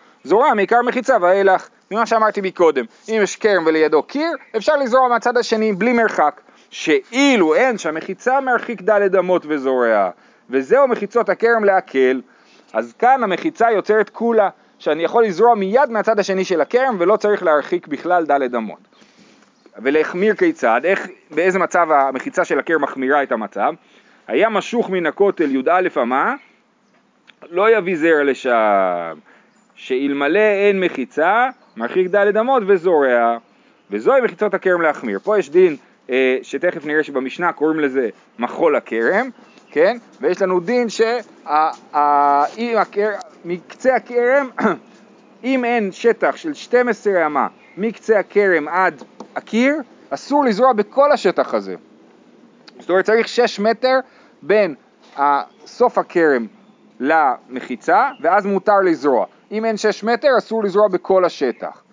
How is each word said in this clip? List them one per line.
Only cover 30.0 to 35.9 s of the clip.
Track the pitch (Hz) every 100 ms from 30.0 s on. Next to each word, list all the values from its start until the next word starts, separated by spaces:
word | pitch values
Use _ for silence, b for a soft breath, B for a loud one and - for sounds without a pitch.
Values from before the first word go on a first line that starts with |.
| 139 139 143 190
אין | 214 196 202 196
מחיצה, | 180 - 123 - 165 220 254 247 _ -
מרחיק | 170 - 185
דלת | 202 202 202
אמות | 240 262 196
וזורע, | 196 180 160 135 120 117 117 - b b b _
וזוהי | 101 143 269
מחיצות | 220 170 208
הכרם | 196 185 175
להחמיר. | 160 135 117 98
פה | 190 208
יש | 143
דין, | 165 185 139 b